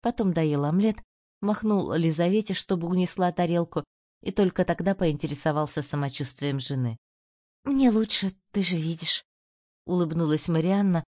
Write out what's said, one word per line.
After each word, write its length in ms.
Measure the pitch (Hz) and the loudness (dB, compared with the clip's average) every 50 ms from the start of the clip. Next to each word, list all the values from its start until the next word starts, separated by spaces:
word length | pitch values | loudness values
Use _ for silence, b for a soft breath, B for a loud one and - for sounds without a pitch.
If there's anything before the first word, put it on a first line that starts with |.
Потом 300 | - 233 240 - 220 190 | -4 -4 -2 0 0 2
доел 320 | 165 170 160 151 147 143 143 | 2 2 2 2 2 0 0
омлет, 320 | 147 160 190 208 220 208 - - _ _ _ _ _ _ _ | 2 2 2 2 2 0 -2 -12 _ _ _ _ _ _ _
махнул 520 | - 202 214 - 220 214 208 190 - 76 | -2 -2 -2 0 0 0 2 2 0 0
Лизавете, 600 | 113 165 165 165 156 156 170 175 196 214 214 - 185 | 0 2 2 2 2 2 2 2 2 0 0 -2 -6
чтобы 340 | - - - 190 170 170 170 | -6 -2 -2 -2 -2 -2 -2
унесла 440 | 185 180 180 175 - - 185 180 | 0 0 0 -2 0 0 0 0
тарелку, 520 | 175 - 175 165 170 170 170 165 - 156 - _ _ _ _ _ _ _ | 2 0 0 2 2 0 0 -2 -4 -6 -6 _ _ _ _ _ _ _
и 100 | - - | -10 -4
только 320 | 190 - 202 185 - - 180 | 2 2 2 2 2 0 0
тогда 300 | - 165 - 170 196 190 | 0 0 0 0 -2 0
поинтересовался 880 | 190 190 160 151 147 - 147 147 143 - 160 147 151 151 143 - 151 | 2 0 0 0 0 -4 -6 -6 -2 -2 0 0 0 -2 -2 -4 -6
самочувствием 800 | 139 - - 143 143 135 123 - 143 127 - - 143 143 139 139 | -6 -4 -4 -4 -4 -4 -4 -6 -8 -8 -8 -6 -4 -4 -4 -4
жены. 360 | 127 - 139 131 123 120 113 - _ _ _ _ _ _ _ _ _ _ _ _ _ | -4 -4 -4 -2 -2 -4 -4 -8 _ _ _ _ _ _ _ _ _ _ _ _ _
"Мне 260 | 277 277 269 269 247 | -2 2 4 4 6
лучше, 420 | 214 220 220 220 - - 196 190 185 _ _ _ | 6 4 0 0 -2 -2 -2 -4 -6 _ _ _
ты 100 | - 202 | -2 -2
же 140 | 190 180 185 | 0 0 -2
видишь", 480 | 165 156 160 165 160 170 - - - - _ _ _ _ _ _ _ _ _ _ _ _ | -2 -2 -4 -4 -2 -2 -2 -2 -2 -6 _ _ _ _ _ _ _ _ _ _ _ _
улыбнулась 600 | - 180 180 175 156 160 165 170 151 151 151 - - | -2 0 0 0 0 0 0 2 2 0 0 0 0
Марианна 560 | 165 160 160 180 196 202 202 196 175 165 - _ _ | 0 0 2 2 2 2 2 2 0 0 -2 _ _